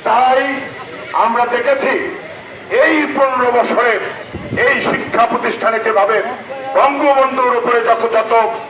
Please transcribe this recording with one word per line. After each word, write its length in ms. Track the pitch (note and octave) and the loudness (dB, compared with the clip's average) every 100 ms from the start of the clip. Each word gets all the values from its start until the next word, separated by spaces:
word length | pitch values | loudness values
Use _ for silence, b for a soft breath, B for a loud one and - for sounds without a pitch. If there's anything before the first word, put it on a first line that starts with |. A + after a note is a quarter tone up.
তাই 520 | - - B3+ C4 C#4 C#4 - - - - - | 2 2 4 2 0 -4 -8 -14 -14 -14 -6
আমরা 320 | D#3+ G#3+ A#3 A#3+ | 0 0 2 0
দেখেছি 480 | B3 C#4 C4+ C4+ G#3+ - - - - - - - A#3+ | 0 0 0 0 -2 -4 -8 -14 -16 -16 -18 -4 2
এই 320 | D#4 D#4 D4 C#4+ | 4 2 0 0
পনেরো 360 | C4+ C4 B3 | 0 2 2
বছরে 480 | A#3+ - - A#3+ G#3 - - - - - - | 2 2 2 2 0 -4 -12 -14 -14 -8 0
এই 200 | A#3+ C#4 | 0 2
শিক্ষা 460 | - - - A3 A#3 | -2 -4 -2 2 2
প্রতিষ্ঠানে 520 | A#3+ A#3 - G#3 A3 | 2 -4 -2 -2 0
যেভাবে 420 | A3 G#3+ G3+ G#3+ - - - - - | 0 2 2 2 -2 -8 -10 -10 -2
বঙ্গবন্ধুর 840 | - C#4 C#4+ D4+ C4+ C4 B3+ B3 A#3+ | 2 2 2 2 4 2 2 0 0
উপরে 240 | A#3+ A#3+ | 0 0
যত 320 | A3+ A3+ A#3 | 2 0 2
যত 200 | A3 - A3+ A3 A3+ | 0 2 2 2 -2